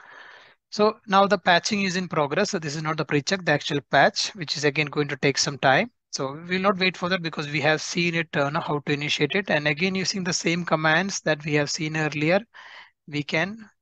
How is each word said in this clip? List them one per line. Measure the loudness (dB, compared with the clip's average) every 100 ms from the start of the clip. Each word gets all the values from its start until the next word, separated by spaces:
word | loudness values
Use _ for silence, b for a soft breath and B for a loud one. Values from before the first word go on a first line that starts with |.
| B B B B B B _
So | 0 2 0 0
now | 4 4
the | 4
patching | 4 4 4 -2
is | -2 -2
in | -2
progress. | 0 0 0 0
So | -2
this | -6
is | -6
not | -4 -4
the |
pre-check, | 0 0 0 -2
the | 2
actual | 0 0 -4 2
patch, | 4 6 4 -4
which | -6 -8 -2
is |
again | 0 0 -2
going | -2 -4
to | 0
take | 0 0
some | -2 0
time. | 2 4 2 -8 _
So | -6 -6
we | -8 -6 0
will |
not | 0 2
wait | 0 -2
for | -2
that | -2
because | -4 -6 -4
we | 0
have | 2 2
seen | 0 -2 0
it, | 0 -2 -2
uh, | -2
know | -2
how | -4 -4
to | -2
initiate | -4 -2 0 0
it. | 0 0
And | 0 0
again, | 0 -2
using | -2 -2 -4
the | -4
same | -2 0 -2
commands | 0 0 4 2 2 -2
that | -2 -2
we | 0
have | 0 0
seen | -4 -4 -2
earlier, | -2 -2 2 2 0 B B B B _ -10
we | -8
can | -4 -2 -4 -6 -18 _